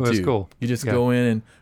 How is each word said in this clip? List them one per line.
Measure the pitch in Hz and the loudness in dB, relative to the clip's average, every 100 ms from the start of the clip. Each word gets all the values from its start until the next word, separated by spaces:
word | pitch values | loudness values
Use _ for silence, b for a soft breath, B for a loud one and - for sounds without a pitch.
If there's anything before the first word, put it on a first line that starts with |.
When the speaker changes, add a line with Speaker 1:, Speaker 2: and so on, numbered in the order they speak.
Speaker 1:
it | 120 | 2
was | 110 | 2
Speaker 2:
too. | 90 | 2
Speaker 1:
cool. | 110 92 - | -2 -4 -6
Speaker 2:
You | 117 | -4
just | 120 | -2
Speaker 1:
Yeah. | 120 | -2
Speaker 2:
go | 117 123 | 0 2
in | 123 120 | 2 0
and | 110 - b | -2 -6 b